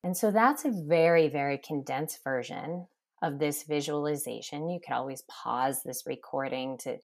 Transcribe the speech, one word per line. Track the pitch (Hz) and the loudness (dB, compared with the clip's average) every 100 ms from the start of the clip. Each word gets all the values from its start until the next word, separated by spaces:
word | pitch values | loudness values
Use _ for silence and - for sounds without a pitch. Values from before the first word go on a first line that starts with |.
| 180 | -2
And | 180 | 2
so | 220 | 4
that's | 208 240 294 | 6 6 4
a | 302 | -2
very, | 208 151 165 165 170 156 | -4 2 6 8 8 6
very | 143 143 139 | 2 0 -2
condensed | - 147 135 135 156 - | -2 -6 -2 -4 -4 -6
version | - 131 117 - 151 175 180 _ _ _ | -2 -2 -2 -8 -6 -8 -10 _ _ _
of | 170 143 | -4 0
this | 151 143 | 0 -2
visualization. | 151 147 143 147 147 147 131 - - 143 160 | -2 -2 0 0 0 -2 -4 -8 -8 -6 -6
You | 175 | -6
could | - | -4
always | 127 135 131 - | -4 -4 -8 -14
pause | - - 120 131 135 | -12 -6 0 0 -2
this | - 131 - | -6 -8 -6
recording | 135 - 139 135 131 131 127 | -8 -6 -4 -2 -4 -4 -6
to | 139 123 | -6 -8